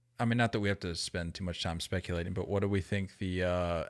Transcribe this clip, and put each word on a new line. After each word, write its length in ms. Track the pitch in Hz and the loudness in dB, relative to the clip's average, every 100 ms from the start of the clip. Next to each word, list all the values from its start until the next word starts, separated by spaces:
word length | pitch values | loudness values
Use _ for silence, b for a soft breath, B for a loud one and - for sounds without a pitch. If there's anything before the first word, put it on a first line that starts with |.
| _ - | _ -2
I 60 | 117 | 2
mean, 140 | 117 | 4
not 120 | 117 | 4
that 60 | 113 | 4
we 100 | 101 | 2
have 100 | 98 | 0
to 160 | 90 82 | -2 -4
spend 400 | - 92 85 - | -4 -4 -4 -4
too 80 | |
much 180 | 90 82 | -6 -4
time 180 | 92 85 | -4 -4
speculating, 540 | - 92 - 87 87 | -2 -2 -2 -2 -2
but 140 | 92 - | -4 0
what 140 | 101 | 0
do 40 | 101 | 2
we 140 | 101 | 2
think 380 | 87 101 95 - | 0 -2 -2 -4
the, 240 | 95 90 | -2 0
uh, 400 | 90 90 87 85 | 2 2 2 0